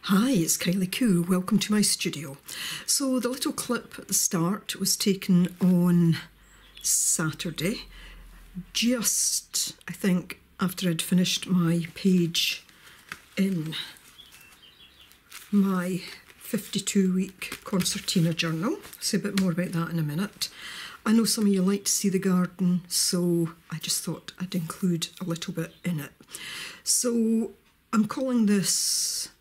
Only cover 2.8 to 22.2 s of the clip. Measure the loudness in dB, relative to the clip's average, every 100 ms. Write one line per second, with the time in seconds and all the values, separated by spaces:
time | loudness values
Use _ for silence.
2.8 | -2 0 2 0 0 -2 -4 -4 -4 -4
3.8 | -4 -18 -4 -2 0 0 0 -2 -6 -6
4.8 | -2 0 0 0 4 4 4 2 4 6
5.8 | 6 6 6 2 -2 -20 -20 -20 -20 -10
6.8 | -2 0 0 0 -2 -4 -8 -4 -4 -4
7.8 | -10 -20 -20 -20 -20 -20 -16 -14 -8 -2
8.8 | 0 2 0 0 0 -2 -4 -4 -4 -8
9.8 | -14 -2 2 2 0 -14 _ _ -4 -2
10.8 | -2 -2 2 4 4 0 0 2 4 2
11.8 | -2 -2 4 4 4 0 -2 -4 -10 -20
12.8 | -20 -20 -18 -18 -14 -2 0 0 -4 -6
13.8 | -10 -14 -20 -20 -20 -20 -20 -20 -20 _
14.8 | -20 _ -20 -20 _ -20 -2 2 2 2
15.8 | -2 -6 -8 -18 -20 -20 -6 -6 -4 -6
16.8 | -2 2 4 2 -2 -6 -14 -12 -4 -2
17.8 | 0 -2 -2 2 2 0 -2 -2 -2 -4
18.8 | -10 -8 -4 -2 -2 0 0 0 -2 -2
19.8 | -4 -2 -4 -4 -6 -6 -10 -10 -16 -14
20.8 | -14 -8 2 4 4 2 2 4 2 0
21.8 | 0 0 0 0